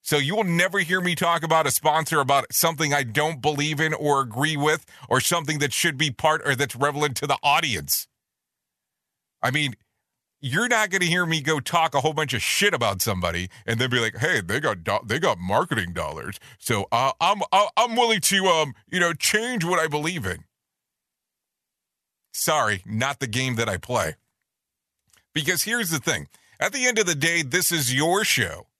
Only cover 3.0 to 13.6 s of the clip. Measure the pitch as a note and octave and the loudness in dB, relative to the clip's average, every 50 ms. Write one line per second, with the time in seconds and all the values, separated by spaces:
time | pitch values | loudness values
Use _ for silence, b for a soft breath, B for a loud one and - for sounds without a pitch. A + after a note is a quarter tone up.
3 | C3+ A#2 G#2 D3 D3 D#3+ D#3+ B2+ A2+ D3+ D3+ C#3 D3 D#3 D#3 C#3+ D#3+ D#3 D3+ - | 0 0 0 0 0 0 -2 -2 -2 -2 0 0 -2 -2 0 -2 -2 -2 -2 -2
4 | D3+ D3 C#3+ C3+ C3+ A#2 G#2 B2 D3 D#3 D#3 C#3+ C#3+ D3+ D#3 E3 - B B B | 0 2 2 2 0 -2 -2 -2 -2 0 0 0 2 0 0 0 -4 B B B
5 | B B A#2 C3 - - F3 E3+ D3+ C#3 D#3 C#3+ D3 C#3 - - - E3+ D3 C3 | B B 0 2 2 2 -2 -2 -2 -4 -2 -2 -2 -2 -2 0 -2 -2 0 0
6 | D#3+ D3 A#2 - - D#3 D#3 D#3 - C#3+ C3+ A#2+ C#3+ B2+ - A#2+ C#3 D3 C#3 D3 | -2 -2 -2 0 2 2 2 2 0 -2 0 0 -2 -4 -2 -2 -2 -2 0 0
7 | D3 D3 B2 - - C#3+ C#3 - - C#3+ C#3+ E3 E3 C#3+ A2 D#2+ C#2+ C#2+ - - | -2 -2 -2 -4 -2 -2 -2 0 2 2 2 2 2 0 -4 -4 -2 -4 -4 -4
8 | - _ _ _ _ _ _ _ _ _ _ _ _ _ _ _ _ _ _ _ | -4 _ _ _ _ _ _ _ _ _ _ _ _ _ _ _ _ _ _ _
9 | _ _ _ _ _ _ _ _ - B2 B2+ D3+ D3 C3+ A2 _ _ _ _ _ | _ _ _ _ _ _ _ _ -2 0 0 0 -2 -2 -6 _ _ _ _ _
10 | _ _ _ _ _ _ _ _ C#3+ B2+ B2+ E3+ A#3 A#3+ A#3+ A3 G#3+ F#3+ F3+ F#3+ | _ _ _ _ _ _ _ _ -6 -4 -2 0 0 2 2 2 2 0 0 0
11 | F3+ E3 E3+ F3+ F3+ E3 E3 D#3 C3+ D3+ D#3 D3 A#2 - E3+ E3+ D#3+ D#3+ - C#3 | 2 2 2 2 2 0 0 0 0 0 0 0 -2 0 2 2 2 2 2 2
12 | B2 D#3 D3+ D#3 D#3 C3 C3 G#2 - - - - G3 G#3 E3+ B2+ A#2+ G#2+ G2 F#2 | 0 2 0 0 -2 -2 -2 -2 -2 0 0 2 2 2 2 2 0 0 0 0
13 | - A2+ G2 F#2 F2 E2+ E2+ F2 F#2 F#2 B B | -2 -2 0 0 -2 -2 -2 -4 -6 -6 B B